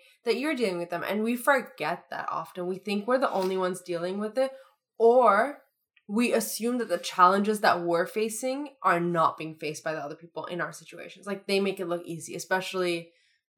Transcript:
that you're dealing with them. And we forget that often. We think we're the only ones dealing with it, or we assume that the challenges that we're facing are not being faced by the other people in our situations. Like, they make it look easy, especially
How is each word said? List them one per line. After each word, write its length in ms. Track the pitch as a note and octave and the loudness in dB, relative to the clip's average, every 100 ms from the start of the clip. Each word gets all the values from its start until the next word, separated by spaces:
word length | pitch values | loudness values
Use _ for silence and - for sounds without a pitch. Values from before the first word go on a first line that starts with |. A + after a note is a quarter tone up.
| _ _ | _ _
that 120 | A#3 A3 | -2 -2
you're 160 | D4+ | -2
dealing 240 | C4 G3+ F3 | 0 -2 -2
with 120 | E3+ | -4
them. 120 | E3+ - | -4 -2
And 160 | G3+ | -2
we 100 | A3+ A#3+ | 0 0
forget 680 | D4 C4+ - - D3+ F3 - | 2 2 0 -6 -4 -4 -8
that 180 | - - | -10 -6
often. 360 | D#3 E3 F#3 F3+ | -6 -6 -8 -6
We 100 | F#3+ | -6
think 280 | G#3 G3+ G#3 | -4 -4 0
we're 100 | B3+ | 0
the 140 | C4 | 2
only 240 | F#3+ F#3 F#3+ | 0 0 0
ones 240 | F#3 F3+ | -2 -4
dealing 380 | - E3+ F3 G3+ | -6 -6 -4 -6
with 160 | G#3+ A#3 | -4 -2
it, 140 | C4 - - _ _ - | -2 -4 -20 _ _ 4
or 640 | A3+ B3+ A3+ G3+ C4+ D4 _ _ _ _ - | 6 8 8 6 2 -4 _ _ _ _ -4
we 220 | G#3 A#3+ | 0 2
assume 460 | A3 A3 - A#3 B3 | 2 0 -4 -2 -2
that 100 | G#3 | -2
the 80 | F3 | -4
challenges 640 | - - F3+ G3+ G3+ G#3 | -2 6 6 6 2 2
that 220 | G3+ F3 | 2 2
we're 240 | E3+ E3+ F#3 | 2 0 0
facing 640 | G#3+ A3+ A3 C4 C4+ D4 - | -2 -4 -4 -6 -6 -8 -2
are 180 | F#3+ E3+ | 0 2
not 360 | F3 E3+ D#3+ - | 2 2 2 0
being 200 | D#3+ D#3 | -10 -8
faced 260 | D3+ D#3 | -10 -6
by 80 | D#3+ | -6
the 60 | D#3 | -6
other 160 | C#3+ D#3 | -8 -12
people 300 | E3+ D#3+ D#3 | -14 -12 -8
in 140 | E3+ | -6
our 120 | D#3 | -6
situations. 540 | - D#3+ - F3 F#3+ G3 | -8 -18 -18 -18 -14 -10
Like, 200 | G3 - | -8 0
they 140 | G3 | 0
make 200 | G3 F#3+ | 0 -2
it 80 | E3+ | -4
look 140 | F3 - | -6 -6
easy, 280 | E3 D#3 F3 | -10 -10 -10
especially 760 | - F#3+ F#3 F#3 F3+ E3+ E3+ _ _ _ _ | -4 -2 -2 -2 -2 -2 -6 _ _ _ _